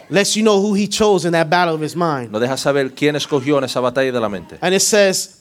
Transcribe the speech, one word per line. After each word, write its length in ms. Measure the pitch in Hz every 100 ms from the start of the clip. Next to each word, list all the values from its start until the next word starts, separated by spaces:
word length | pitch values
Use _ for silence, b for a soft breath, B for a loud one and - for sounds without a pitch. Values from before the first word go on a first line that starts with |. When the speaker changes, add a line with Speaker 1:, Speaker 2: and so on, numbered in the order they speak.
| -
Speaker 1:
Lets 240 | 165 196
you 80 | 214
know 180 | 220 202
who 140 | 208
he 140 | 196 202
chose 360 | - 214 185
in 80 | 170
that 160 | 170 156
battle 240 | 175 175
of 60 | 160
his 120 | 151
mind. 380 | 156 175 139 117
Speaker 2:
Nos 80 | 107
deja 160 | 123 131
saber 360 | 147 143 131 -
quién 180 | 147
escogió 440 | 147 - 143 127 143
en 60 |
esa 140 | 127 135
batalla 300 | 123 127 131
de 100 | 123
la 80 | 110
mente. 300 | 95 85 82
Speaker 1:
And 140 | 180
it 80 | 190
says, 560 | - 208 196 190 - -